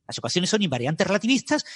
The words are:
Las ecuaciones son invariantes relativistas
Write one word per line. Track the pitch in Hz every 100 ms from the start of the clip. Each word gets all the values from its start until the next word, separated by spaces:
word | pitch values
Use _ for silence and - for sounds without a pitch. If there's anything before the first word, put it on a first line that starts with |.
| -
Las | -
ecuaciones | - - 185
son | 214
invariantes | 190 123 123 160 185
relativistas | 202 220 262 - 202 -